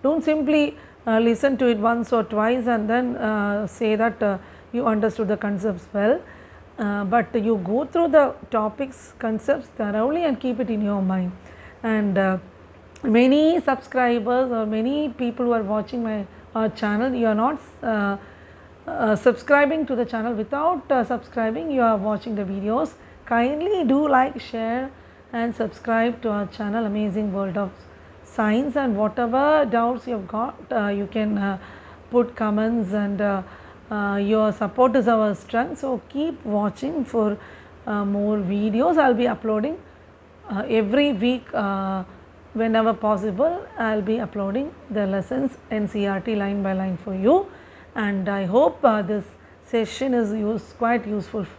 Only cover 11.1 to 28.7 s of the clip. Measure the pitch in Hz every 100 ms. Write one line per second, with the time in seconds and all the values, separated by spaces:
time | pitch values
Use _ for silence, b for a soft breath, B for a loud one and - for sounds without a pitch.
11.1 | 185 180 185 B B B B 226 220 208
12.1 | 190 190 190 - - - - - - 269
13.1 | 226 254 285 311 349 - 262 - 262 247
14.1 | 240 220 247 262 233 214 220 233 294 302
15.1 | 226 240 233 240 233 196 214 208 247 226
16.1 | 214 190 B B 226 220 220 214 208 262
17.1 | 247 226 214 240 302 - - 240 214 202
18.1 | 196 B B B B B - - - 226
19.1 | 208 247 - - 285 285 320 285 247 240
20.1 | 226 226 220 214 277 320 339 - 269 226
21.1 | 240 - - 220 240 330 269 233 214 202
22.1 | 208 240 208 190 196 202 233 320 - B
23.1 | B - 233 247 302 359 392 262 269 302
24.1 | 262 262 269 - 226 226 240 269 B B
25.1 | B B 240 233 - 226 - - 226 233
26.1 | 240 226 208 196 - 208 220 220 208 214
27.1 | 190 214 190 196 180 190 - - B B
28.1 | B - - 214 220 277